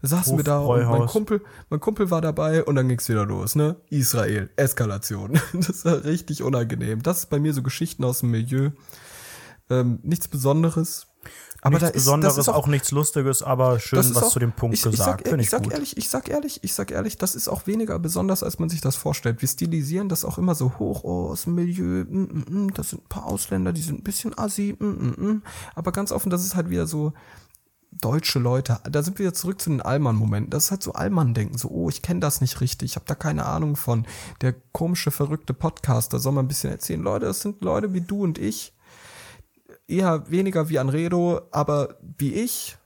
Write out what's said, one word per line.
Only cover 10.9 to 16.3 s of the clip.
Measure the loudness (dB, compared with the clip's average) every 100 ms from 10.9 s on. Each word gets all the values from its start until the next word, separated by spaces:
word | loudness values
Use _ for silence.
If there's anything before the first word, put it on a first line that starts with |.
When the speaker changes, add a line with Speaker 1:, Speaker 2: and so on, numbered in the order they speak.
| -4 -12 _ -20 -20 -20 -2
Speaker 1:
Aber | 4 4
Speaker 2:
Nichts |
Speaker 1:
da | 4
ist, | 4
Speaker 2:
Besonderes, | 4 6 6 4
Speaker 1:
das | 4
ist |
auch | 4 4
Speaker 2:
auch |
nichts | 2 2
Lustiges, | 0 2 2 2 0
aber | 0 4 4 4
schön | 4 4
Speaker 1:
das | 4
ist | 4
Speaker 2:
was | 2
Speaker 1:
auch |
Speaker 2:
zu | 2
dem | 0
Punkt | 0 0 2
Speaker 1:
ich, | 2
ich |
Speaker 2:
gesagt. | 4 2 2
Speaker 1:
sag, | 0
Speaker 2:
Find | 2
Speaker 1:
ich | 2
Speaker 2:
ich |
Speaker 1:
sag | 2
Speaker 2:
gut. | 0
Speaker 1:
ehrlich, | -2 -4 -6
ich | -4
sag | -4
ehrlich, | -2